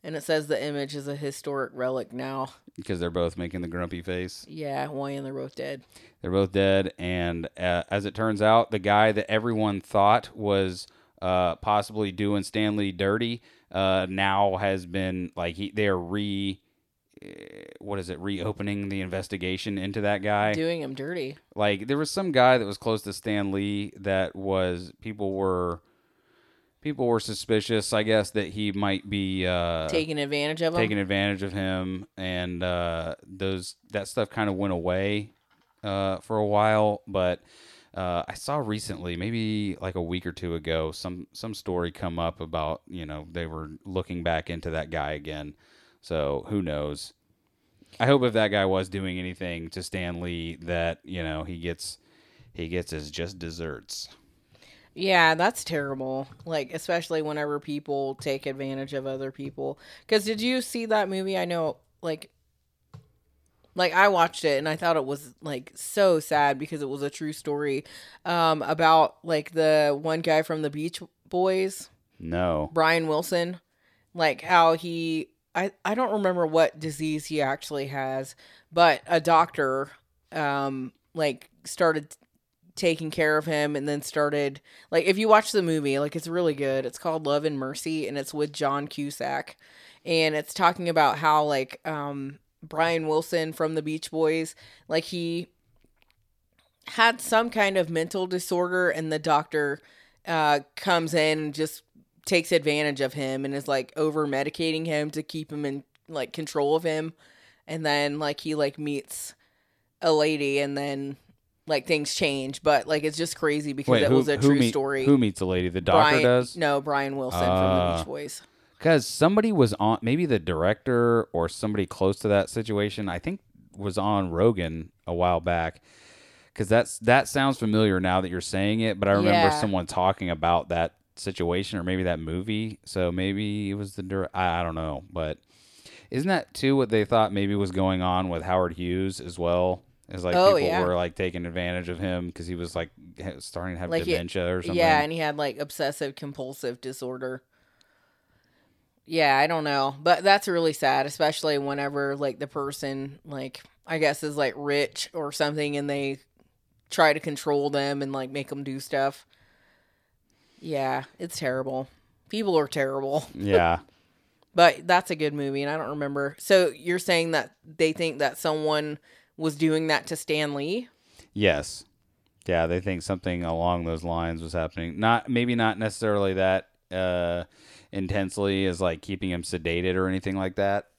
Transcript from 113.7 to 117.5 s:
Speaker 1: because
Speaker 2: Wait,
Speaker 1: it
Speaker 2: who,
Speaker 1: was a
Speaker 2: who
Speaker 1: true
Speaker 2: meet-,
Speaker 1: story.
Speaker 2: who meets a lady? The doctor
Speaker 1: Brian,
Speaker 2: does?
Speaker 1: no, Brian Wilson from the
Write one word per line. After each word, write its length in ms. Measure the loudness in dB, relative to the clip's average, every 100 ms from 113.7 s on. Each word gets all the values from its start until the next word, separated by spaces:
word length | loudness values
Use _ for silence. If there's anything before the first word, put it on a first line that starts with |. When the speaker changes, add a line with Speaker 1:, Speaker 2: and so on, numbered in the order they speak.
Speaker 1:
because 200 | -6 2
Speaker 2:
Wait, 100 | 4
Speaker 1:
it 60 | 6
Speaker 2:
who, 80 | 6
Speaker 1:
was 120 | 4
a 80 | 4
Speaker 2:
who 120 | 6
Speaker 1:
true 100 | 6
Speaker 2:
meet-, 120 | 4
Speaker 1:
story. 340 | 2 0 0 4
Speaker 2:
who 100 | 6
meets 220 | 4 0
a 60 | 0
lady? 220 | 0 0
The 100 | 0
doctor 360 | 4 6 6 6
Speaker 1:
Brian, 60 |
Speaker 2:
does? 340 | 6 4 2 -2
Speaker 1:
no, 240 | 0 0
Brian 340 | 0 -2 -2 -4
Wilson 240 | -4 0
from 80 |
the 80 | 2